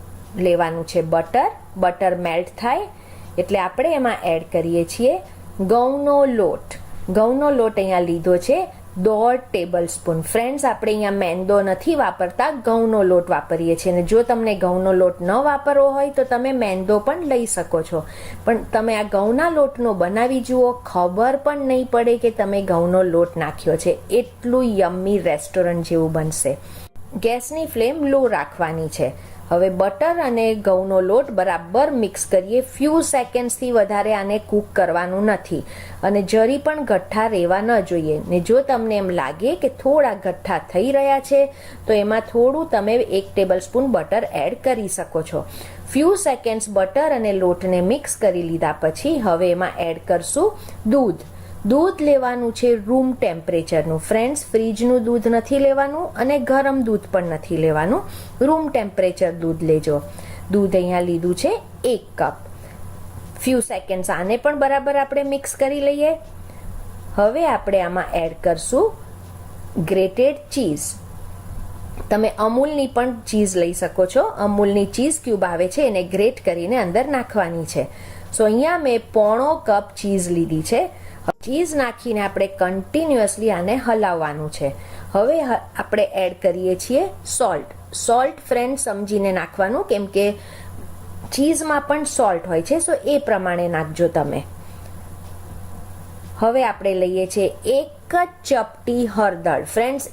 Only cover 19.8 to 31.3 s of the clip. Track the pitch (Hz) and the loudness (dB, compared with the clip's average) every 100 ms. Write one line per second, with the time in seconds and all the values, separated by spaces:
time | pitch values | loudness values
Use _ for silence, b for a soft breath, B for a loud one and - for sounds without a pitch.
19.8 | 233 190 175 214 247 262 233 254 247 247 | -2 0 0 2 0 0 0 2 2 0
20.8 | - 180 175 190 240 277 294 285 269 254 | -4 0 2 2 2 2 0 0 0 0
21.8 | 254 240 233 233 233 220 196 202 190 170 | 2 2 4 2 2 0 0 0 0 2
22.8 | 175 185 185 170 175 165 151 - 160 160 | 4 4 4 4 2 0 -6 -2 0 2
23.8 | 175 170 - 453 - - 247 254 247 196 | 0 -2 0 0 0 -6 0 2 2 2
24.8 | 175 185 190 202 170 151 - 185 175 170 | 2 0 0 0 0 -2 -2 0 0 0
25.8 | 165 165 160 160 156 - 156 143 B B | 0 0 2 0 -2 -2 -2 -4 B B
26.8 | B - - 202 220 247 - 311 311 233 | B -14 -12 -4 -2 -2 -4 -6 -4 -2
27.8 | 226 320 277 277 247 180 151 - 165 160 | -2 0 2 2 2 0 -4 -4 -4 -2
28.8 | 156 - 135 B B B - 175 190 180 | -6 -2 -4 B B B -2 2 2 2
29.8 | 196 - 320 339 277 233 226 220 196 185 | 0 2 0 2 0 2 2 2 2 2
30.8 | 190 190 185 226 269 | 2 2 4 2 2